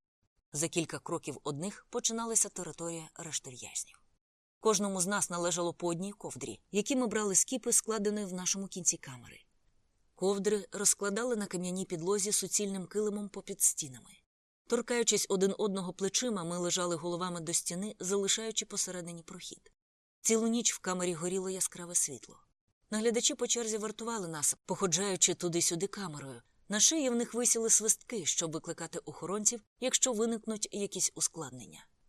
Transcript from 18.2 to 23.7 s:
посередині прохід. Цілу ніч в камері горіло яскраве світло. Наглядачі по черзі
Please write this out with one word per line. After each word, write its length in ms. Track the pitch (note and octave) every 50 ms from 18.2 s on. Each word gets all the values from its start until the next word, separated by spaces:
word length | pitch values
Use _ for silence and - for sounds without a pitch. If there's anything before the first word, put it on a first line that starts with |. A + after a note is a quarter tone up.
| G3 G3 - G#3+ A3+ A3 G#3+ - G#3+
посередині 560 | - G3+ G3 - F#3 F3+ F3+ E3+ F3 E3+ E3+ D#3+
прохід. 500 | - F3+ F3 - - - - _ - _ _ _ _ _ _ _ _ _ _
Цілу 260 | - - A3 A3+ A3+
ніч 280 | A3+ A3+ A#3+ A3+ - -
в 40 | -
камері 360 | - F#3 G#3 F#3 F3+ F3+ F3
горіло 360 | D3+ E3+ F3+ F#3 G3 F#3 F#3+
яскраве 440 | F#3 F#3 - - - - F3 E3+ F3
світло. 420 | - - - C#3 A2+ - - G#2+ - _ _ _ _ _ _ _ _ _ -
Наглядачі 440 | G#3+ G#3+ G#3+ A#3+ G#3+ A#3+ - - D4
по 120 | - B3
черзі 320 | A#3 - A#3 A#3 A3